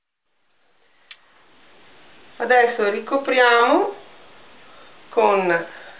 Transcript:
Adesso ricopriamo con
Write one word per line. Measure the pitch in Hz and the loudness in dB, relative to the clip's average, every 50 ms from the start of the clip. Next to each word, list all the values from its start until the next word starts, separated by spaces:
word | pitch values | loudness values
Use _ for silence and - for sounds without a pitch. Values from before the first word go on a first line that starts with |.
| _ _ _ _ _ _ _ _ _ _ _ _ _ _ _ _ _ _ _ _ _ - - - _ _ _ _ _ _ _ _ - - _ - - - - - - - - - - - - - | _ _ _ _ _ _ _ _ _ _ _ _ _ _ _ _ _ _ _ _ _ -20 -20 -20 _ _ _ _ _ _ _ _ -20 -20 _ -20 -20 -20 -20 -20 -20 -20 -20 -20 -20 -20 -12 -6
Adesso | 240 220 247 247 233 233 240 - 220 202 | -2 2 4 4 4 2 0 -2 -4 -4
ricopriamo | 208 226 220 - 269 277 277 269 254 254 247 240 233 233 233 254 294 349 403 403 - - - - - - - - - - - - - - - - - - - - - - - - | -4 -4 -4 -4 -4 -4 -2 0 2 2 4 4 4 4 4 2 2 2 0 -2 -6 -12 -18 -20 -20 -20 -20 -20 -20 -20 -20 -20 -20 -20 -20 -20 -20 -20 -20 -20 -20 -20 -20 -6
con | - 240 214 208 202 190 185 180 170 170 170 - - - - - - | -2 0 0 2 0 0 0 -2 -2 -2 -4 -8 -14 -20 -20 -20 -20